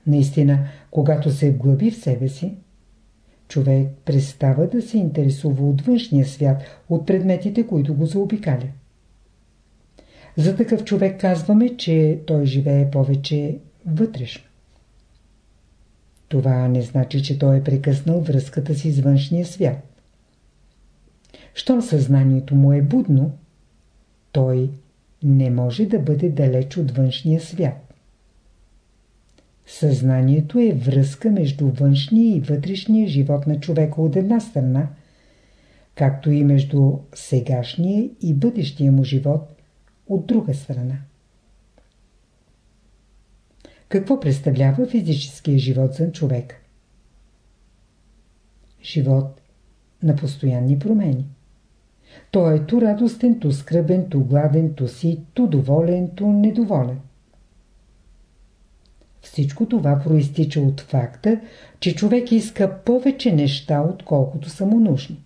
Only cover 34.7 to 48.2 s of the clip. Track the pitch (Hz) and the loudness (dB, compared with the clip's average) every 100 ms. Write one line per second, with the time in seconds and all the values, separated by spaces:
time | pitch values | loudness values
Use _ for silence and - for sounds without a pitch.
34.7 | 131 147 - _ _ _ _ _ _ _ | 0 -2 -10 _ _ _ _ _ _ _
35.7 | _ _ - 139 139 151 147 143 139 139 | _ _ -2 0 0 0 2 4 4 2
36.7 | 143 135 - - - - 127 117 127 117 | 2 2 2 -10 -20 -4 -2 0 -4 -4
37.7 | - 175 202 247 - 170 139 233 233 143 | -4 -2 0 -2 -4 -2 0 0 -2 -6
38.7 | - 139 135 131 135 139 151 - - _ | 0 2 4 2 -2 0 -4 -6 -20 _
39.7 | _ _ _ - 190 - 226 - 139 - | _ _ _ -6 -6 0 -2 0 -6 -6
40.7 | 123 127 135 - _ _ _ _ _ _ | -8 -6 -8 -12 _ _ _ _ _ _
41.7 | _ _ _ _ _ _ _ _ _ _ | _ _ _ _ _ _ _ _ _ _
42.7 | _ _ _ _ _ _ _ _ _ - | _ _ _ _ _ _ _ _ _ -20
43.7 | _ _ 190 196 269 151 135 151 127 139 | _ _ -4 -2 -2 0 0 0 2 2
44.7 | 139 247 233 160 151 - - 156 135 123 | 2 0 -2 0 -4 -4 -8 0 0 2
45.7 | 127 131 151 165 160 143 123 - - _ | 0 -2 0 -4 -2 -2 -2 -6 -20 _
46.7 | _ _ _ _ _ _ _ _ _ _ | _ _ _ _ _ _ _ _ _ _
47.7 | _ _ _ _ _ | _ _ _ _ _